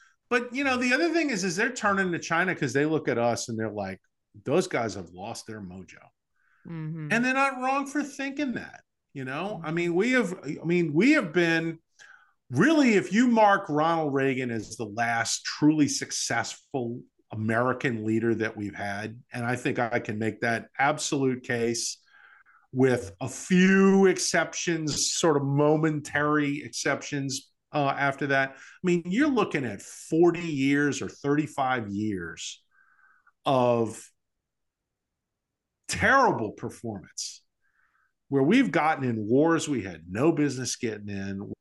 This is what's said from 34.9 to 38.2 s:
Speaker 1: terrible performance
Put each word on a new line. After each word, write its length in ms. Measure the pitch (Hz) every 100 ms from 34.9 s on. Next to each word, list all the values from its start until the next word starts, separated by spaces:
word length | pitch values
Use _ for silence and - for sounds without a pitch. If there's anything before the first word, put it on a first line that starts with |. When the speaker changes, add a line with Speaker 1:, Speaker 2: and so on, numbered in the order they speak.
| _ _ _ _ _ _ _ _ _ -
Speaker 1:
terrible 640 | - 202 269 240 131 107
performance 920 | - 120 - 117 101 - - - - _ _ _ _ _ _ _ _